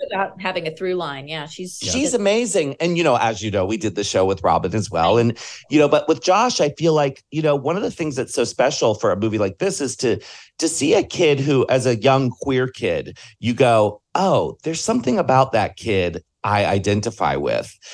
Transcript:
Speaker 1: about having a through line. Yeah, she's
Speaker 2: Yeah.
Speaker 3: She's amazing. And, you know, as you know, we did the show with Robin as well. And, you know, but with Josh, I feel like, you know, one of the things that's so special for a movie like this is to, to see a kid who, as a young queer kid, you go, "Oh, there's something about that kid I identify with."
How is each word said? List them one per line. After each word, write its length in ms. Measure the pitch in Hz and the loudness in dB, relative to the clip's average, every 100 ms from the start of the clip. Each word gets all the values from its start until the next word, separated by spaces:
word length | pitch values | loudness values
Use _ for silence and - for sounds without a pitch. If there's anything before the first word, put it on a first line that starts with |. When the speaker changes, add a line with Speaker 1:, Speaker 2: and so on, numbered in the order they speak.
| 269 | -6
Speaker 1:
about 300 | 196 196 - | -4 -4 -4
having 240 | 185 180 160 | -6 -4 -6
a 80 | |
through 200 | 160 185 | -6 -4
line. 340 | 180 156 135 143 | -4 -4 -8 -10
Yeah, 180 | 160 147 | -10 -10
she's 320 | - 180 - | -12 -14 -10
Speaker 2:
Yeah. 120 | - | -4
Speaker 3:
She's 200 | 254 277 | -2 0
amazing. 640 | 240 202 220 240 196 143 135 | 0 2 2 0 0 -2 -2
And, 180 | 170 170 | -2 2
you 60 | |
know, 120 | 160 123 | 2 2
as 240 | 113 104 | 0 -2
you 120 | 107 | -2
know, 120 | 98 | -2
we 120 | 92 110 | 0 -2
did 180 | 107 | -4
the 80 | 95 | -4
show 220 | 101 101 95 | -2 2 2
with 160 | 95 | 2
Robin 320 | 92 82 87 | 2 2 0
as 160 | 87 85 | -4 -2
well. 260 | 82 82 117 | 0 2 4
And, 220 | 117 - - - - | 2 -2 -10 -18 0
you 80 | 147 | 2
know, 80 | 147 | 4
but 200 | 151 - | 4 2
with 140 | 147 | 0
Josh, 360 | - 190 247 - | 2 2 2 2
I 100 | 151 | -2
feel 220 | - 160 | 0 2
like, 300 | 151 139 - _ | 2 0 -2 _
you 100 | 151 | -2
know, 140 | 151 | 0
one 220 | 139 143 180 | 0 0 -2
of 60 | |
the 80 | 262 | -4
things 240 | 185 156 131 | -4 -6 -4
that's 180 | 117 | -4
so 80 | - | -2
special 540 | 117 - 135 139 127 104 | -4 0 0 2 0 0
for 160 | 110 | -2
a 40 | 95 | 0
movie 220 | 110 104 | -2 -2
like 200 | 98 - | -2 -2
this 220 | 196 - | -4 -2
is 140 | 135 - | -6 -2
to, 200 | 123 95 - - - - | -2 -2 -6 -20 -20 -6
to 100 | 165 | -4
see 240 | - 147 | -2 2
a 100 | 190 | 2
kid 340 | - - 165 139 | 0 0 2 2
who, 260 | 139 139 - | 2 2 2
as 180 | 131 123 | 0 0
a 80 | |
young 360 | 113 131 135 127 | 0 2 2 0
queer 360 | - 139 131 127 | -4 -2 -2 -2
kid, 500 | - 104 78 - - - - | -4 -4 -4 -6 -14 -20 -8
you 160 | 113 | -4
go, 480 | 120 127 113 104 - _ - | 2 4 6 4 0 _ 0
"Oh, 420 | 190 127 76 - | 2 2 0 -6
there's 160 | 156 165 | -6 -4
something 360 | - 240 - 226 | -2 -2 0 0
about 320 | 151 131 131 | 2 4 4
that 240 | 113 92 - | 0 -2 -6
kid 480 | 113 95 87 80 _ _ | -2 0 0 -4 _ _
I 220 | 101 104 | -2 0
identify 720 | 90 101 98 104 110 - 82 71 | 2 0 0 0 -2 -2 -2 -2
with." 360 | 71 57 - - - | -2 -4 -6 -14 -20